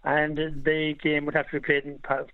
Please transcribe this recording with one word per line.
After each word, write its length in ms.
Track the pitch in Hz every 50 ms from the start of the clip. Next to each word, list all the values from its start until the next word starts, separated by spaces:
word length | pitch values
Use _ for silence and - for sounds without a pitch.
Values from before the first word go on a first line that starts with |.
| -
and 320 | 139 143 151 151 156 156
the 580 | 160 156 160 151 143 139 156 156 156 156 151 147 -
game 220 | - 156 151 147 147
would 100 | 147 143
have 120 | 151 139 -
to 100 | - 139
be 40 | -
played 200 | - 143 143 139
in 140 | 143 143 -
Pa-, 240 | - - 135 135 131 -